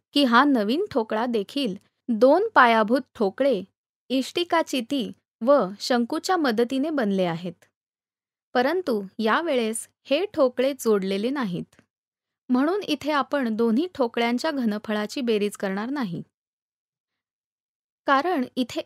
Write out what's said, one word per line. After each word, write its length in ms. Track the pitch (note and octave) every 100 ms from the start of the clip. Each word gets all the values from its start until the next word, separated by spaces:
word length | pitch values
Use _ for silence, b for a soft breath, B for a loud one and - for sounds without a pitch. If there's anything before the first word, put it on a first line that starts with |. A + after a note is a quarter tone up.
| _
की 100 | C#4+
हा 200 | C4+ A#3
नवीन 420 | D4 B3+ G3+ D4+ G#4
ठोकळा 340 | C4 A3 A3 B3
देखील 500 | A#3 F#3+ C#4 B3 F#3 _ _ -
दोन 380 | A3 B3+ E4 A4 D4
पायाभूत 460 | A#3+ A3 G#3+ C#4 - -
ठोकळे, 460 | G3 - C#4 G3 G3 _ _ _ -
इष्टिका 520 | C4 B3 F4 F4 E4
चिती 500 | D#4 C4 A3+ C#4+ G3 - _ -
व 240 | A3+ C#4+ F#3 G3+
शंकूच्या 580 | - A#3+ A#3 D#4 - F#4
मदतीने 520 | C#4+ G#3+ A#3+ C4+ D#4
बनले 340 | D4 G#3 F#3+
आहेत. 420 | F3+ E3 F3+ - _ _ _ _ _ _ _ _ _
परंतु 500 | C4 C4 F4+ E4 G#3+ F#3+ -
यावेळेस 680 | G#3+ B3 E4 C4 A3 A3 - _
हे 220 | - C#4+ G4+
ठोकळे 400 | D#4+ C4 B3 C4 C4+
जोडलेले 500 | A3+ G#3 F#3+ G3 A#3
नाहीत. 460 | C#4+ G#3+ F3 - _ _ _ _ _ _ _ -
म्हणून 340 | B3+ D4+ G4+
इथे 280 | F4 D4 C#4
आपण 440 | D4 B3+ C#4+ A#3+ G#3+
दोन्ही 320 | A#3 A3 F4+ -
ठोकळ्यांच्या 560 | A#3+ A#3 A#3 B3 D#4+
घनफळाची 720 | C#4 A#3 G#3 G#3+ G#3 G#3 D4
बेरीज 360 | A#3+ G#3+ G#3 -
करणार 320 | G3 F#3+ A#3
नाही. 340 | D4 G#3 E3 - _ _ _ _ _ _ _ _ _ _ _ _ _ _ _ _ _ -
कारण 400 | C4+ E4+ E4 B3 -
इथे 260 | A#3+ D#4